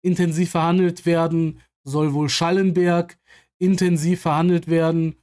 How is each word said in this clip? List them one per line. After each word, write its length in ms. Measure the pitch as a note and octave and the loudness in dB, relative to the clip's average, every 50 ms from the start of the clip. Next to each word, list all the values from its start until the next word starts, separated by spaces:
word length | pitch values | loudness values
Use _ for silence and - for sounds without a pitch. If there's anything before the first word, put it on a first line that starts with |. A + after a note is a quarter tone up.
intensiv 480 | - F#3 F3+ E3+ F3+ E3+ D#3 E3 F#3 E3+ | 0 -2 0 0 0 -2 0 -2 -2 -2
verhandelt 560 | - E3+ D#3+ F3 F#3+ F#3 F#3 F3 F3 - - | -2 -2 0 2 2 2 2 0 -2 -2 -2
werden, 540 | E3+ E3+ E3 E3 E3 E3 E3 E3 D#3 - - _ _ _ _ _ | 0 0 2 0 0 0 -2 -2 -2 -6 -10 _ _ _ _ _
soll 300 | C#3 C#3 D3+ D#3 D3+ C#3+ | -6 -2 -2 0 0 0
wohl 140 | D3 D3+ C#3 | 0 -2 -2
Schallenberg 880 | - - E3+ E3+ F3+ F#3+ F#3+ F#3+ E3 F3+ F3+ F3 F3 F3 F3 F3 - _ _ _ - - _ _ _ _ | -2 -2 -2 0 0 2 2 2 2 2 2 2 2 0 -2 -4 -12 _ _ _ -20 -20 _ _ _ _
intensiv 600 | F3+ F#3 G3 E3+ F#3+ F3+ F3 D#3 D3+ E3+ F3+ - | 0 0 2 2 2 0 0 0 0 0 -2 0
verhandelt 480 | - E3+ D3 D3+ E3 F3+ F3+ E3+ E3+ D#3 | 0 -2 0 2 2 2 0 0 0 0
werden. 480 | E3 E3 D#3+ E3 E3 E3 E3 D#3+ D#3 _ | 0 0 2 0 0 0 -2 -4 -6 _